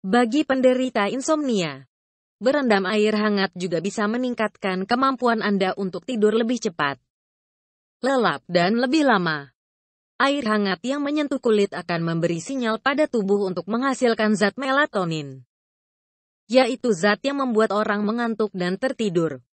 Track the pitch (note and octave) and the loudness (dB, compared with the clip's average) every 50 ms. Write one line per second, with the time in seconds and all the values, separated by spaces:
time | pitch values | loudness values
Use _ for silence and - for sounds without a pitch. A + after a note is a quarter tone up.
0 | - F#3+ F#3+ A#3+ B3 A3+ G#3+ D4+ D#4 _ C4+ C4 B3+ B3+ B3+ B3 C4 B3+ - A3+ | -4 0 2 2 2 2 2 0 0 _ 0 4 4 4 4 4 0 -2 0 -2
1 | G3+ G3+ - C4+ C4 - D#4+ D4+ D4 C4+ A#3 G3 F3 D#3 C#3 C3+ C3+ _ _ _ | -2 -2 -2 -4 0 0 0 0 0 0 0 0 -2 -2 -6 -10 -16 _ _ _
2 | _ _ _ _ _ _ _ _ G3 B3 C#4+ D4 C#4 B3 G#3+ G3 F#3+ F3+ G#3+ G#3+ | _ _ _ _ _ _ _ _ -2 0 0 2 2 4 2 2 2 0 2 2
3 | G#3 G#3+ G#3+ G#3 G#3+ G#3+ G#3 G3+ F#3+ F#3+ _ F3+ F3 F#3+ F3 E3 E3 G3+ - - | 2 2 2 2 0 2 2 2 0 -2 _ -6 -4 -2 -2 -2 -2 -4 -4 -2
4 | G#3 G#3 A3 B3 B3+ B3+ B3 - A3 G#3 _ _ - G3 F#3 F#3 F#3+ - - A#3+ | -2 -2 -2 -2 -4 -4 -2 -2 -4 -4 _ _ -6 -4 -4 -4 -6 -6 -4 -2
5 | C4+ C4+ C4 A#3+ B3+ A#3+ A#3 A3 G3 G#3 G#3 G3 F#3+ F#3 - - G3 F#3 E3+ F3+ | 0 0 0 0 0 0 0 0 0 0 0 0 0 0 -2 -4 -6 -6 -6 -8
6 | _ - C4 A3 G#3 G#3+ G#3+ A3+ A#3+ A3+ B3+ A#3 - G#3+ E3+ - D3+ C#3 C#3 - | _ -6 -2 2 2 2 2 2 0 0 -2 -2 -4 -6 -4 -2 -2 -2 -2 -6
7 | _ _ _ _ _ _ _ _ _ _ _ _ _ _ _ _ _ _ _ _ | _ _ _ _ _ _ _ _ _ _ _ _ _ _ _ _ _ _ _ _
8 | - B3+ C#4 C4 A3+ F3+ D3 C#3 _ - F3 F3 E3+ F3+ A3 A#3 B3+ B3+ C4 D#4+ | -2 0 0 2 2 0 0 -2 _ -2 0 2 2 2 2 0 0 2 2 2
9 | D4 C4+ A3+ G3 F3+ E3+ D#3 D3 C#3 C3 _ _ _ _ _ _ _ _ _ _ | 4 4 4 4 2 0 -2 -4 -8 -14 _ _ _ _ _ _ _ _ _ _
10 | _ _ _ _ B3 C#4 C#4+ C#4+ C4 G#3+ G#3+ G#3+ G#3 G3 F#3 E3+ - A#3+ C4+ D4 | _ _ _ _ 0 0 0 0 0 0 0 0 0 0 -2 -4 -4 -6 -4 -4
11 | C#4+ C#4+ D4 D4+ D4+ C#4+ - B3+ - A#3+ A3 G#3 G3+ G3+ - D3+ F3 - F3 E3 | -2 -2 -2 -2 -2 -2 -4 -2 0 2 2 2 2 0 -2 -8 -6 -4 -4 -2
12 | E3 E3 E3 E3 E3 E3+ E3+ E3 E3+ - C4+ C4+ A#3+ A3+ A3 A3 _ C4 C#4+ C4 | -2 -2 -2 0 0 -2 -2 -4 -6 -6 -6 -4 -2 -2 -4 -2 _ -2 0 2
13 | D4+ D4 - A#3 G3 G3 G3+ G3+ G3+ F#3+ F#3 F3 E3 - A3 A#3 C4 C#4 C4 - | 0 0 0 -2 0 2 0 0 0 -2 -4 -6 -6 -4 -4 -2 0 -2 0 2
14 | C4 A#3 A3+ - A3 G#3 G#3+ F#3 G#3+ G3+ - - C#4 C4+ C4 C#4 D4+ D4 - G#3+ | 2 0 2 2 2 2 2 2 2 0 0 -2 -4 0 2 0 0 0 0 -2
15 | F#3 E3+ E3 D#3 D3 C#3 C3 C3 B2 _ _ _ _ _ _ _ _ _ _ _ | -2 -2 -4 -4 -6 -8 -14 -16 -18 _ _ _ _ _ _ _ _ _ _ _
16 | _ _ _ _ _ _ _ _ _ _ G#3+ C4 B3+ A3+ B3+ A#3 - B3 G#3+ D#3+ | _ _ _ _ _ _ _ _ _ _ 4 4 4 4 0 -2 0 0 0 2
17 | F3 G#3 G#3 G#3 _ C4+ C#4 C#4 C4+ B3+ A#3 G#3 A3 A3 F#3+ G#3 G#3+ G#3 G#3 G#3 | 2 0 0 2 _ -4 -2 -2 -2 0 2 2 2 2 2 0 0 0 -2 -2
18 | G#3 G3+ A3 A#3+ A#3+ A3+ A3+ G#3 A3 G#3 _ F#3+ F3 F3+ F#3+ G3 - C4 C4 - | -2 -2 -2 -2 -2 -4 -2 -2 -4 -4 _ -4 -4 -2 -2 -2 -4 -6 -4 -2
19 | A3+ G3+ E3+ E3+ E3 D#3+ C#3+ B2+ _ _ _ | -4 -2 0 0 -2 -2 -4 -8 _ _ _